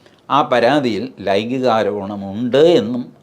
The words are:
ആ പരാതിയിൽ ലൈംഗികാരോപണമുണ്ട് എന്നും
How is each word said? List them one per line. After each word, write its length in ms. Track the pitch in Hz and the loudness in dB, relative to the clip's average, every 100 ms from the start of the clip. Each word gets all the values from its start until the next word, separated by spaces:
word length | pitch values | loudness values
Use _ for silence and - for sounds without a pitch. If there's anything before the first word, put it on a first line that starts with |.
| _ _ - | _ _ -2
ആ 120 | 135 | 0
പരാതിയിൽ 720 | - 123 117 151 127 98 127 - | 2 2 4 2 0 -4 -6 -8
ലൈംഗികാരോപണമുണ്ട് 1400 | 98 98 117 131 127 110 101 104 98 104 98 101 123 131 | -2 -2 -2 -2 0 0 0 -4 -8 -8 -8 -6 0 4
എന്നും 560 | 165 156 107 123 - - | 4 4 0 -6 -8 -12